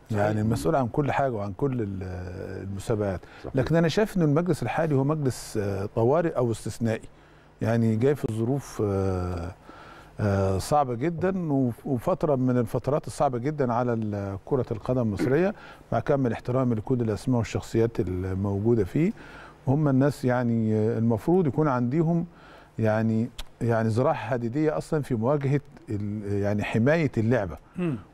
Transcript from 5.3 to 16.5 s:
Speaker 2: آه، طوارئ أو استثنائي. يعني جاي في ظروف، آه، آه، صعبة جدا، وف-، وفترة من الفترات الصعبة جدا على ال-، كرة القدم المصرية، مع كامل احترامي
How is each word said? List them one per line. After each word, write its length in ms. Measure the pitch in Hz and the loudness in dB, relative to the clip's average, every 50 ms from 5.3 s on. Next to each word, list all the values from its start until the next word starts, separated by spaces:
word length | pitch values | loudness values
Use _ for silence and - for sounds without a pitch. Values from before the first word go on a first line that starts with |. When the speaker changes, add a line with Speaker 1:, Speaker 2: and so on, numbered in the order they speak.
| 113 - - - - | -2 -4 -6 -8 -4
Speaker 2:
آه، 320 | 107 98 101 98 98 98 104 - | -4 -2 -2 -2 -2 -4 -4 0
طوارئ 420 | 113 113 120 143 170 175 165 - | 2 4 4 4 4 2 0 0
أو 140 | - 127 117 | 0 0 0
استثنائي. 580 | 110 - - 110 - - 120 113 110 - - - - - - - - - - - - - | -2 -2 -6 -8 -6 -2 -2 -2 -2 -2 -6 -12 -20 -20 -20 -20 -20 -20 -20 -20 -10 -4
يعني 340 | 113 110 117 117 117 113 110 | -2 0 2 2 2 2 2
جاي 180 | 107 123 139 151 | 2 2 2 2
في 120 | - - 117 | 0 -2 -4
ظروف، 500 | 110 110 117 117 139 139 - - - - 107 | -4 -2 -2 -2 -2 -4 -6 -6 -4 -2 -2
آه، 640 | 101 98 95 95 98 92 90 90 90 90 87 85 87 95 - - - - - - - - - - - - - | 0 0 0 0 0 0 -2 -2 -4 -4 -6 -8 -10 -12 -14 -18 -20 -20 -20 -20 -20 -20 -20 -20 -16 -6 -2
آه، 380 | 110 104 98 98 95 95 98 92 | 0 2 2 2 2 2 0 0
صعبة 360 | - - 151 147 143 127 123 | 0 2 2 2 2 2 -2
جدا، 580 | 113 131 170 175 156 180 190 190 190 175 156 | -2 -2 -2 -2 0 0 0 0 0 -2 0
وف-، 340 | 143 135 131 120 113 - - | 2 2 2 0 -2 -4 -4
وفترة 480 | - 135 120 - 170 185 - - 151 143 | -4 -2 -2 0 0 0 0 2 2 2
من 220 | 127 127 127 123 123 | 2 2 2 2 2
الفترات 480 | 120 110 - 127 - - 143 160 - | 2 0 -2 -2 0 0 -2 -2 -2
الصعبة 320 | - - - 156 139 123 120 | -4 -2 0 0 0 0 -2
جدا 340 | 117 147 156 143 139 123 | -4 -2 -2 0 0 0
على 200 | 117 120 123 123 | 2 2 0 0
ال-، 460 | 117 113 110 107 104 101 101 98 98 98 - | 0 -2 -2 -2 -4 -4 -4 -6 -8 -8 -4
كرة 220 | - 147 127 117 - | -2 -2 0 0 -2
القدم 300 | 110 101 - - 127 131 | -4 -6 -2 -2 0 0
المصرية، 520 | 120 110 98 90 - 120 131 156 180 196 214 - - - - - - - | 0 0 0 0 0 2 2 2 2 0 -2 -6 -12 -20 -20 -20 -8 -4
مع 80 | - 113 | -2 -2
كامل 320 | - - 147 139 135 117 | 0 2 2 2 2 0
احترامي 420 | 110 - - - | -2 -2 -4 -2